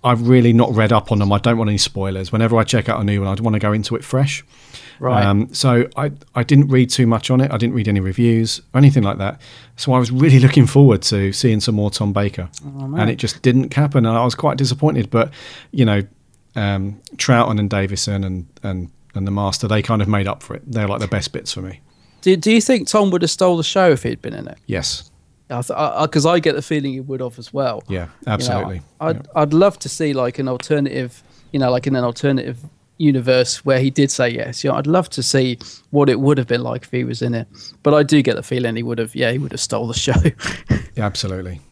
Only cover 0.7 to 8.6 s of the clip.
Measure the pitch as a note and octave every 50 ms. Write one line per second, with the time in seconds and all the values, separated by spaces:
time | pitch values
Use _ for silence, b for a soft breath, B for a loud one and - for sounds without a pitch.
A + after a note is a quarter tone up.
0.7 | A#2 G#2+ A2 G#2 A#2 G#2+ - - A2+ G2+ G2+ G2 G2+ G#2 - A#2 A#2 A2+ A2+ G#2+
1.7 | G#2 G2 - - - G2 F#2+ G2 F#2+ F#2+ F#2+ F2+ - G#2+ A2 A2+ A#2 A2+ A2 -
2.7 | - A#2 - - A2 - G#2 G2+ G#2 G2+ G2 G2 F#2+ G2 A2+ A#2 G#2+ G#2+ G#2+ G#2
3.7 | G#2 A2 G#2 - A#2 - - - - C3 C#3 C#3+ - - - B B B B B
4.7 | B B B B B B - B2+ B2 G#2 G2+ G2+ G2+ G2+ A#2 - - - - C3+
5.7 | B2 A#2+ A#2+ - - - C#3 D3 C#3+ - - _ _ B2 A#2 - D3+ C#3 D3 C#3
6.7 | C3 C3 B2+ B2+ - - B2+ A2+ A2+ A2 - - C3 B2+ C3+ C3+ - G#2+ A#2 A#2
7.7 | - A#2 G#2 G#2+ G2+ G2 F#2 F#2+ F#2 - A#2+ A#2 A2+ A2+ A2+ A2 - -